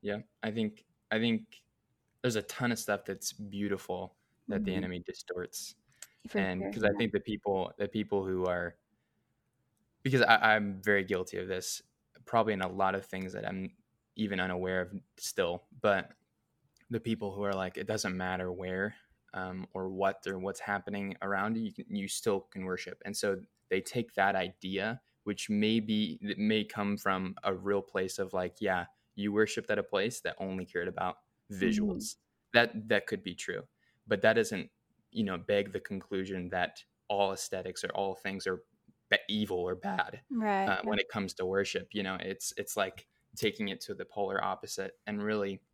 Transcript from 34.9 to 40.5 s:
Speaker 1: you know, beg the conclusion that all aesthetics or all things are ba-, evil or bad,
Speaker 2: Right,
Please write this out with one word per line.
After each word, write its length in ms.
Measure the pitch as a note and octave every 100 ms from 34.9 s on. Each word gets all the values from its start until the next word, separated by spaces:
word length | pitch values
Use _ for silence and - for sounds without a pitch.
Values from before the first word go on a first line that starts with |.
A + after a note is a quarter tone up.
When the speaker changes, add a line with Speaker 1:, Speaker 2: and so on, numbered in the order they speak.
| _ _
Speaker 1:
you 120 | -
know, 140 | G2+ F2+
beg 340 | F2+ G2+ G2+
the 80 | F#2+
conclusion 720 | - G2 - G2 F#2+ F#2 F2+
that 340 | F#2 F2 - - _ _
all 240 | G2+ G2
aesthetics 520 | G2 - F#2+ F#2 F2+
or 60 | F#2
all 200 | - G2
things 320 | F#2 G2 G2 F#2+
are 180 | F#2 - _ _ _ _
ba-, 80 | G#2 -
evil 300 | G#2+ G#2 F2+
or 160 | F2+
bad, 480 | F#2 G2 F#2 - G#2+ _
Speaker 2:
Right, 420 | B3 G#3+